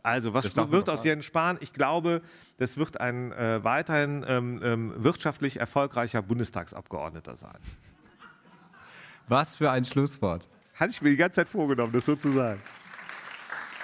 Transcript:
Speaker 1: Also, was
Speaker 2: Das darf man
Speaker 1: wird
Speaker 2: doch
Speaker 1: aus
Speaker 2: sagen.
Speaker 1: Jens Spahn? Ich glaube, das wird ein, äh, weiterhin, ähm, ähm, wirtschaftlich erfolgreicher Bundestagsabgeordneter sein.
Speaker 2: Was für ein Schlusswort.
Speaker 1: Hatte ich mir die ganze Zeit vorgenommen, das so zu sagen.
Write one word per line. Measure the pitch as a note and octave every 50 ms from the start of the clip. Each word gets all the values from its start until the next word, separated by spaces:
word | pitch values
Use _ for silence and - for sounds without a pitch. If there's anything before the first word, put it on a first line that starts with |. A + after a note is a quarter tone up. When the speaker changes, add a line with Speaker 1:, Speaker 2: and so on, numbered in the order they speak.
| -
Speaker 1:
Also, | A2+ A#2+ B2+ A2+ A#2 G#2
was | C3 C3
Speaker 2:
Das | - -
darf | - A2+ -
man |
Speaker 1:
wird | D3+ F#3+ G3+ F#3+
Speaker 2:
doch | D#3+
Speaker 1:
aus | B2+
Speaker 2:
sagen. | A#2 D#3
Speaker 1:
Jens | D#3 D3+ C#3+
Spahn? | - - E3+ D#3+ F3 F3+ D#3
Ich | C#3+ - -
glaube, | C3+ C#3+ C3+ D#3 E3+ D#3+ E3+ E3+ E3 E3 - - - - - _ _
das | B2+ B2 - C3+
wird | D#3 - - -
ein, | - B2 A#2+ B2 B2 B2 -
äh, | - A#2+ A2+ A2+ A2 G#2
weiterhin, | A2+ B2 D3 E3 - D#3+ D3 D3 C#3+ C#3+ C#3+ C3 -
ähm, | C3 B2 A#2+ B2 B2 A2+ -
ähm, | A#2+ A#2 A2+ A2+ A2 G#2+ -
wirtschaftlich | A2 C#3+ E3+ - - D#3+ C#3 - D3 C#3 C3 -
erfolgreicher | A#2 - - C#3+ C#3 C#3 - A#2+ A#2+ A#2 - A#2
Bundestagsabgeordneter | G2 F#2+ A#2 A#2+ A#2 - - F#2 E2+ - - - - - - D#2 C#2+ E2 D#2+ E2 D2+ - A#1+
sein. | - - - - - - - - - - - - _ _ - _ _ - - - _ _ - - - - - - - - - - - - - - - _ -
Speaker 2:
Was | A#2 C3+ D3+ - - -
für | D3+ D3
ein | C3 C3 B2+
Schlusswort. | A#2+ - C#3 C#3 C#3 - - - F#2+ E2 F2 - - - - _ _ _
Speaker 1:
Hatte | - D#3 G#3
ich | B3 -
mir | - D3
die | C#3+ C#3
ganze | E3+ F#3 - -
Zeit | E3+ -
vorgenommen, | - G#3 D#3 C#3+ C#3 B2 A#2+ A#2
das | A#2+ B2+ A#2+
so | - D3
zu | C#3 - D3
sagen. | C3+ C3+ B2+ A#2 G#2 G2+ - - - - - - - - - - - - - - - - - - - - - - - -